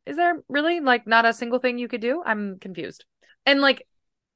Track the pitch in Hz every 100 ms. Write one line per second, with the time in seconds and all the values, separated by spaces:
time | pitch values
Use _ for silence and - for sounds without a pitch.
0 | - 294 349 339 - 277 320 349 269 240
1 | 220 226 233 226 240 247 254 240 240 240
2 | 240 320 285 214 202 185 190 165 90 -
3 | _ _ _ _ 262 277 277 - - _
4 | _ _ _